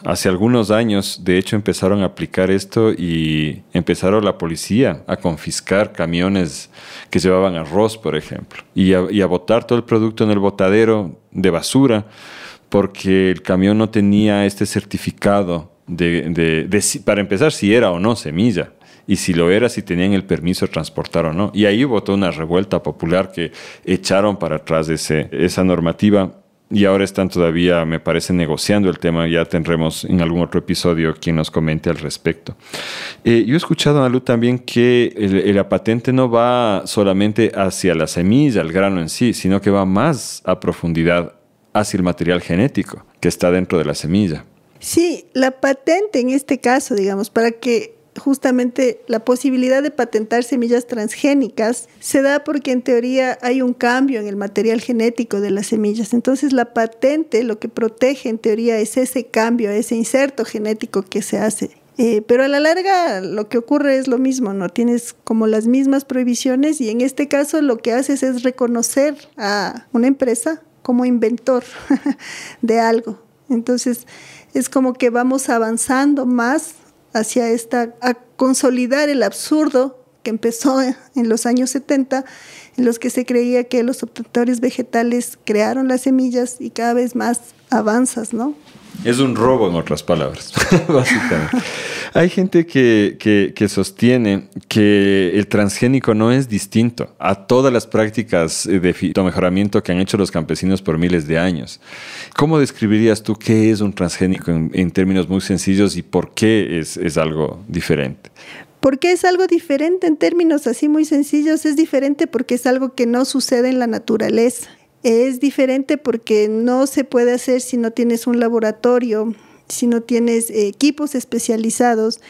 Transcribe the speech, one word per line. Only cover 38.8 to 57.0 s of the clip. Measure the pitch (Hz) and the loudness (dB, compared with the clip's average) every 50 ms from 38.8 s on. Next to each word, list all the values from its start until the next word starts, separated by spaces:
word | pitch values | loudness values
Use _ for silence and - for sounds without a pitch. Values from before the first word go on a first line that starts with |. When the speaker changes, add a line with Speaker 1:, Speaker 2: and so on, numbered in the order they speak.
| 98 98 95 90 | 2 2 0 -2
Speaker 1:
en | 82 80 | -4 -4
sí, | - - 123 117 | -2 0 0 0
sino | 101 - - 92 98 98 | 0 0 0 0 0 0
que | - 104 | 2 2
va | 98 101 95 | 2 2 2
más | 95 95 101 127 170 147 110 - - - - - | 2 2 2 2 0 0 -2 -6 -12 -14 -6 -4
a | - 92 - | -4 -4 -2
profundidad | - 87 85 - - 85 82 82 82 85 87 87 85 - - _ _ _ _ _ _ _ | -2 -4 -4 -4 -4 -2 0 0 2 2 2 2 0 -4 -10 _ _ _ _ _ _ _
hacia | - 107 104 - - | -2 -2 -2 0 -2
el | - | -2
material | 90 90 85 - 80 85 90 87 | 0 -2 -2 -2 0 0 0 0
genético | - - 87 90 120 143 - 101 90 - - - - _ _ _ | -2 -2 0 0 0 0 0 -4 -6 -6 -8 -18 -20 _ _ _
que | - 85 | -2 -2
está | - - 90 90 | 0 2 2 2
dentro | 87 92 92 - 95 85 | 2 2 0 0 0 0
de | 71 | 0
la | 73 71 | -2 -4
semilla. | - - 73 90 104 104 87 76 67 - - _ _ _ _ _ _ | -6 -4 -2 0 0 0 0 -2 -6 -10 -16 _ _ _ _ _ _
Speaker 2:
Sí, | - - - 339 339 349 269 - - _ | -10 -4 -2 0 0 0 -2 -6 -10 _
la | - 254 262 262 | -4 -2 -2 -2
patente | 262 - - 277 269 269 - 330 320 381 427 415 - 262 | -2 -2 -2 -2 -2 -2 0 0 0 0 0 -2 -2 -2
en | 240 254 | 0 0
este | 262 285 - - 277 240 | -2 -2 -2 -2 -4 -2
caso, | - 247 254 277 - - 247 | 0 0 0 0 0 -2 -2
digamos, | 208 190 196 196 196 226 - | -2 -2 -2 -2 -4 -4 -2
para | - 233 226 233 | -2 0 0 0
que | 226 - - 254 233 214 - - - _ _ _ - - | -2 -2 -2 -2 -2 -2 -2 -6 -12 _ _ _ -14 -6
justamente | - 277 277 - - 262 254 247 247 247 240 - 262 247 214 - - | -2 -2 0 0 0 0 2 0 0 -2 -2 0 0 0 -2 -4 -6
la | - 226 220 220 | -6 -6 -2 0
posibilidad | 247 247 247 - 277 262 254 247 254 262 269 | 0 0 0 0 0 0 0 2 2 2 2
de | 285 302 | 0 -2
patentar | - - 240 240 - 214 214 - 233 240 247 | -2 -4 -2 -2 -2 -4 -2 -2 -2 -2 0
semillas | - 285 247 233 233 240 233 240 | 0 -2 -2 0 2 0 0 0
transgénicas | - 247 226 208 240 - - - 277 285 277 254 196 - - 220 226 254 - - - _ - | -2 -6 -6 -6 -6 -4 -2 0 2 2 2 0 -2 -2 -2 -2 -2 -2 -4 -8 -16 _ -14
se | - - - 277 | -6 -2 0 2
da | 269 277 285 294 285 | 2 2 2 0 -2
porque | 302 311 285 - 277 | -4 -4 -4 -2 -2
en | 254 254 | -2 -2
teoría | 233 269 247 233 240 254 262 262 262 254 - - | 0 0 0 2 0 0 0 0 0 0 -2 -4
hay | 247 247 254 262 | -2 -2 0 0
un | 254 247 247 | 0 0 0
cambio | - 240 240 247 262 269 269 262 214 | 0 0 0 2 2 2 0 0 -2
en | 208 | -4
el | 208 196 | -6 -6
material | 202 202 202 196 208 202 226 226 240 | -6 -6 -4 -2 -2 0 0 0 -2
genético | - - 247 220 220 240 233 - 233 - - 196 | -2 -2 -2 0 0 0 0 -2 -4 -4 -2 -2
de | 202 202 | -2 -2
las | 196 202 208 - | -2 -2 -2 -2
semillas. | 233 220 214 208 208 226 214 - | -2 0 0 0 -2 -2 -2 -2
Entonces | 247 240 - 254 269 269 294 285 | -2 0 0 0 0 0 0 2
la | 262 247 233 240 - | 2 0 0 0 0
patente | 240 226 226 - - | -2 -2 -2 -2 0